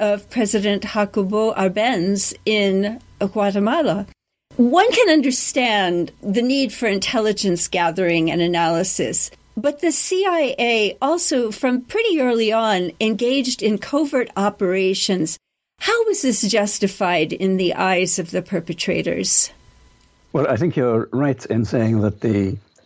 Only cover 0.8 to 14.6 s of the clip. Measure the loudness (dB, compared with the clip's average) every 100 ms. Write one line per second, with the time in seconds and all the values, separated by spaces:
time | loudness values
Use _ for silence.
0.8 | -2 -2 -2 0 -2 0 0 0 0 2
1.8 | 0 0 0 0 -2 -4 -2 2 2 2
2.8 | 0 -4 -14 -6 -4 0 0 0 0 2
3.8 | 0 -2 -6 -14 _ _ _ 0 4 4
4.8 | 4 4 6 4 4 2 0 0 2 2
5.8 | 2 0 -2 -6 -4 0 2 2 0 -2
6.8 | -2 -2 -2 0 0 0 0 0 -2 -2
7.8 | -2 0 0 2 2 0 0 0 0 0
8.8 | -2 -2 -2 -2 -4 -8 _ -6 -4 -2
9.8 | -2 -2 -2 0 0 0 0 0 0 2
10.8 | 0 -2 -2 0 0 -2 -2 -2 -2 -2
11.8 | -2 -2 0 0 2 2 0 0 2 0
12.8 | -2 -2 -2 0 0 0 -2 -2 -2 -2
13.8 | -2 -2 0 -2 -4 -2 -2 0